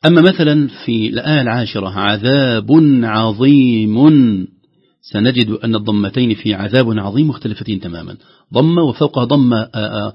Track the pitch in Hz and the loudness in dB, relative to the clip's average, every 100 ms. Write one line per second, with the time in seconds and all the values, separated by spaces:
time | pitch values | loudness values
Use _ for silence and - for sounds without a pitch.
0 | 156 170 175 185 151 151 139 - - 117 | 4 4 4 2 0 2 -2 -6 -4 -4
1 | 107 110 147 151 123 117 110 110 95 98 | -2 -4 -2 -2 0 -4 -4 -6 -8 -4
2 | 101 104 113 139 131 113 107 156 156 131 | -4 -2 0 0 0 -2 2 4 4 2
3 | 113 110 113 104 131 143 127 113 107 107 | 0 -2 -2 0 4 4 4 2 0 4
4 | 147 151 120 98 92 _ _ _ _ _ | 4 6 4 0 -6 _ _ _ _ _
5 | - 104 110 123 110 107 113 113 107 104 | -10 -2 0 0 -2 -2 -4 -4 -2 -2
6 | 101 131 123 104 110 98 101 123 117 107 | -2 -2 -2 -2 -4 -4 -2 0 0 -2
7 | 98 110 151 127 120 104 - 98 95 85 | -4 -2 -2 -2 -8 -8 -8 -8 -8 -12
8 | 85 98 _ _ _ 120 156 170 156 117 | -14 -18 _ _ _ 0 2 2 0 0
9 | 147 - 120 143 127 113 113 113 107 104 | -2 -2 0 2 2 0 -4 -8 -8 -6
10 | 104 | -10